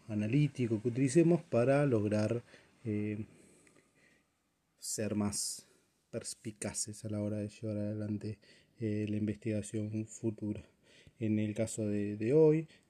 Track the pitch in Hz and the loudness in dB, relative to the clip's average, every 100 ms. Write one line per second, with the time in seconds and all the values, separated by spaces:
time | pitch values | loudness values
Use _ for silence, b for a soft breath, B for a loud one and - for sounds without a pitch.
0 | - 104 107 143 147 - 113 107 120 120 | -6 -2 2 2 2 0 -2 0 0 0
1 | 139 160 165 165 - 117 127 143 143 110 | 4 6 6 4 2 2 4 4 4 2
2 | 104 104 110 117 B B B _ 113 104 | 2 2 2 -2 B B B _ -4 -2
3 | 107 107 110 - - _ _ _ _ b | -2 -6 -10 -16 -20 _ _ _ _ b
4 | b b _ _ _ _ _ _ - - | b b _ _ _ _ _ _ -8 -4
5 | 104 104 101 - - - - b b b | -2 0 0 -2 -6 -8 -14 b b b
6 | _ 110 - - 110 - 104 - 110 104 | _ -8 -8 -10 -12 -6 -6 -4 -6 -8
7 | 107 104 104 107 104 - 110 104 104 107 | -6 -2 -2 -2 -6 -6 -6 -4 -4 -4
8 | 107 104 104 110 B B B - 110 107 | -4 -4 -6 -10 B B B -6 -4 -2
9 | 104 107 104 101 113 104 98 110 107 110 | -2 0 -2 -2 -2 -2 -4 -6 -4 -6
10 | 110 - 113 107 104 101 - _ B B | -6 -6 -6 -4 -6 -6 -10 _ B B
11 | B - 110 107 107 104 110 - 107 104 | B -4 0 2 2 -2 -4 -2 -2 0
12 | 101 104 110 151 156 160 156 B | -2 -2 2 6 6 4 -2 B